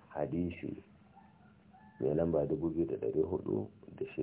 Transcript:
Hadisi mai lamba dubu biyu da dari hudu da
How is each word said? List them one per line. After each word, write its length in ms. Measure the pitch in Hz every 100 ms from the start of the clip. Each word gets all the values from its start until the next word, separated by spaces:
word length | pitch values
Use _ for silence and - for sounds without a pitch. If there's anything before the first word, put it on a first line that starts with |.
| -
Hadisi 640 | - 73 80 87 87 - - - - - - - - - - - - - -
mai 120 | 64
lamba 300 | 76 82 82 73
dubu 220 | 78 80
biyu 180 | 80 82
da 100 | -
dari 240 | - -
hudu 480 | 80 90 - 50 104 - - -
da 80 | - -